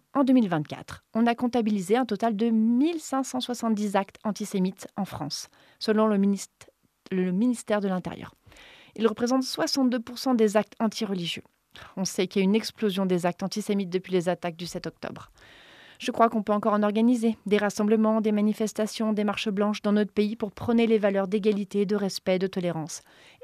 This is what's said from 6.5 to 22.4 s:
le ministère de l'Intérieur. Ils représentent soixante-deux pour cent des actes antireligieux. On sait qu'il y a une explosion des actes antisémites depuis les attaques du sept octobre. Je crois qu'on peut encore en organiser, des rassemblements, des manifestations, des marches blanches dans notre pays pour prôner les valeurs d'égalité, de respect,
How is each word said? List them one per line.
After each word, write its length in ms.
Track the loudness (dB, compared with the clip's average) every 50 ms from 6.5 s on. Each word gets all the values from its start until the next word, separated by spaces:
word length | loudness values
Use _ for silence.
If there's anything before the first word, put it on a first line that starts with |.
| _ _ -20 _ _ _ _ _ _ _ _ -4
le 220 | -2 -2 0 0
ministère 480 | 0 0 2 0 0 -2 -2 -2 -2 0
de 80 | 0 -2
l'Intérieur. 460 | -2 -4 -4 -8 -10 -12 -14 -18 -20 _ _ -20 -20 -20 -20 -20 -20 -20 -20 -14 -4
Ils 120 | 0 0 0
représentent 340 | 2 2 0 2 2 0
soixante-deux 580 | 0 -2 -2 -4 -2 0 0 2 2 2 2 0
pour 180 | -4 -6 -10 -4
cent 160 | -2 0 2
des 220 | 4 4 4 4
actes 180 | 2 0 -2 -4 -2
antireligieux. 640 | -2 -2 -2 -2 -4 -4 -4 -4 -4 -6 -8 -10 -12 _ _ _ _ _ -20 -20 -20 -12 -8
On 80 | -6 -6
sait 220 | -4 -2 -2 -2
qu'il 140 | 0 2 2
y 40 | 4
a 40 | 4
une 60 | 4
explosion 520 | 2 0 -4 -6 -2 -2 -2 0 0 0
des 200 | 0 0 0 0
actes 160 | -2 -2 -2
antisémites 480 | -6 -6 -6 -6 -4 -2 -2 -2 -2 -2
depuis 220 | -4 -4 -4 0
les 160 | 0 0 0 0
attaques 280 | -2 -2 -4 -8 -6
du 100 | -8 -12
sept 200 | -10 -10 -8 -10
octobre. 440 | -10 -12 -10 -12 -12 -12 -12 -16 -20 _ _ -20 -20 -20 -20 -20 -20 -20 -20 -20 -20 -14 -8
Je 120 | -6 -4
crois 180 | 2 2 2 2
qu'on 140 | 2 0
peut 100 | -2 0
encore 200 | 0 0 2 2
en 100 | 2 2
organiser, 540 | 2 2 2 2 4 4 2 2 2 -2 -2 -2 -2
des 120 | 0 0 2
rassemblements, 640 | 2 0 0 0 2 2 4 4 4 2 2 2
des 120 | 2 0
manifestations, 800 | 2 2 2 0 0 0 -4 -4 -2 -4 -4 -4 -4 -4 -2 -2
des 100 | 0 0
marches 260 | 0 -2 -2 -2 -4 -2
blanches 340 | -2 0 0 0 -2 -2
dans 100 | 0 2
notre 200 | 2 2 2 2
pays 220 | 0 0 0 0 0
pour 160 | -4 -6 -8
prôner 380 | -8 -6 -2 2 2 4 4 4
les 100 | 4 4
valeurs 300 | 4 2 2 2 0 0
d'égalité, 580 | 0 0 2 2 2 0 -2 -2 -2 -2 0
de 80 | 0 0
respect, 460 | 0 -2 -2 -4 -4 -2 0 0 0